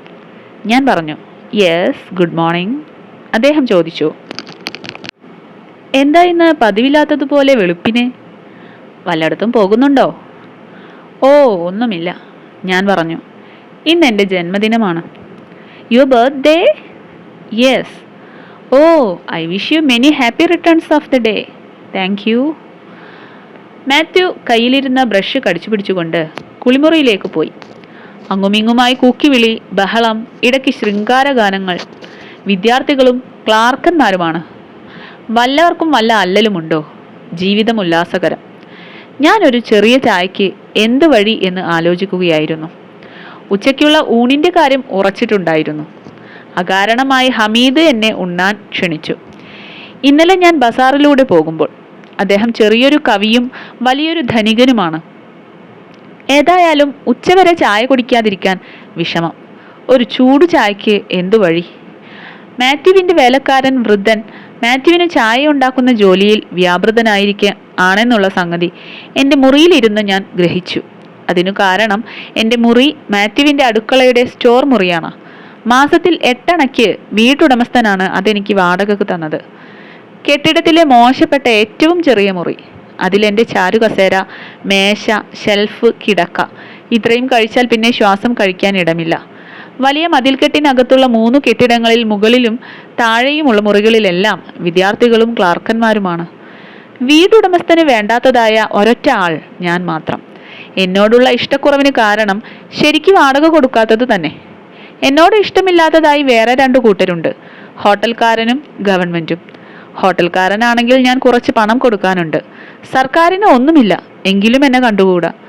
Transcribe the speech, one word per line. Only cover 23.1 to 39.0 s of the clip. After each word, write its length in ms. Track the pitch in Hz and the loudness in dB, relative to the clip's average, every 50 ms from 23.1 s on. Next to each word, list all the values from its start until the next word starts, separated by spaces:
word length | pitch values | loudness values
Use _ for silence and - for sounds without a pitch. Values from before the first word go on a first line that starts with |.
| - - - - - - - - - - - - - - - 262 | -20 -20 -20 -20 -20 -20 -20 -20 -20 -20 -20 -20 -20 -16 -8 -4
മാത്യു 380 | 269 294 320 320 - 370 370 359 - - - - | -2 -2 -2 0 -2 -2 -2 -2 -4 -8 -4 -2
കയ്യിലിരുന്ന 540 | 240 226 233 247 254 277 269 269 254 262 262 233 | 0 0 2 2 0 0 0 -2 -2 0 0 0
ബ്രഷ് 280 | 202 196 190 - - - - | 0 -2 -2 -2 -6 -4 -2
കടിച്ചു 240 | 208 175 170 - 214 | -2 -4 -4 -4 -6
പിടിച്ചുകൊണ്ട് 500 | 220 202 202 - 185 180 170 165 165 170 160 160 - - - - - - - | -6 -6 -4 -6 -6 -6 -4 -4 -4 -4 -6 -6 -10 -18 -20 -20 -20 -4 -2
കുളിമുറിയിലേക്ക് 640 | 247 254 269 294 311 330 320 285 247 208 190 - - - | 0 0 2 2 2 2 2 2 0 0 -2 -4 -8 -6
പോയി. 160 | 156 156 - - - - - - - - - - - - - - - - - 196 | -6 -6 -6 -8 -18 -20 -20 -20 -20 -20 -20 -20 -20 -20 -20 -20 -20 -10 -8 -4
അങ്ങുമിങ്ങുമായി 640 | 196 196 196 202 214 214 226 233 240 247 247 262 254 - | -2 -2 0 0 0 0 0 0 2 0 0 0 0 0
കൂക്കിവിളി, 500 | 254 240 - - 302 269 240 226 226 226 - - - 190 185 | 0 0 2 0 0 2 2 0 0 -2 -6 -10 -8 -4 -4
ബഹളം, 380 | 196 185 208 233 233 226 220 220 226 - - - - | -2 -2 -2 -2 -2 -2 -2 -6 -10 -14 -10 -4 -2
ഇടയ്ക്ക് 240 | 240 254 269 269 277 254 - | -2 -2 0 -2 -4 -4 -4
ശൃംഗാരഗാനങ്ങൾ. 1000 | 233 208 202 208 214 214 247 262 262 285 277 240 208 196 190 196 190 190 175 170 - - - - - - - - - - - - - 196 | -6 -4 -4 -4 -2 0 0 0 0 0 0 0 0 0 -2 -4 -6 -6 -6 -8 -8 -14 -20 -20 -20 -20 -20 -20 -20 -20 -20 -14 -4 -4
വിദ്യാർത്ഥികളും 680 | 202 175 185 226 240 269 277 - 294 262 262 254 247 254 - - - - - | -4 0 0 0 0 0 0 -2 0 2 2 2 0 -2 -8 -14 -20 -10 -4
ക്ലാർക്കന്മാരുമാണ്. 960 | - 220 220 226 240 269 262 - 339 359 320 254 208 190 180 175 165 160 170 160 - - - - - - - - - - - - - - - - - 220 | -2 0 2 2 0 0 0 0 0 0 2 0 0 0 -2 -2 -4 -4 -6 -10 -12 -20 -20 -20 -20 -20 -20 -20 -20 -20 -20 -20 -20 -20 -20 -12 -4 -2
വല്ലവർക്കും 520 | 233 247 254 269 294 339 349 339 339 330 320 285 | 0 0 0 0 2 2 0 0 0 -2 -2 0
വല്ല 140 | 233 220 226 226 214 185 | 0 0 0 0 0 0
അല്ലലുമുണ്ടോ? 560 | 180 185 202 220 220 202 170 160 160 165 156 151 - - - - - - - - - - 165 | 0 0 0 0 0 -2 -4 -6 -4 -6 -6 -6 -8 -18 -20 -20 -20 -20 -20 -20 -18 -12 -6
ജീവിതം 380 | 180 190 202 214 220 226 226 220 190 | -4 -2 -2 0 0 -2 -2 -2 -2
ഉല്ലാസകരം. 600 | 170 165 165 175 - - 185 175 160 - - - - - - - - - - - - - - | -2 0 -2 -2 -2 -4 -4 -2 -4 -4 -6 -12 -20 -20 -20 -20 -20 -20 -20 -20 -20 -20 -20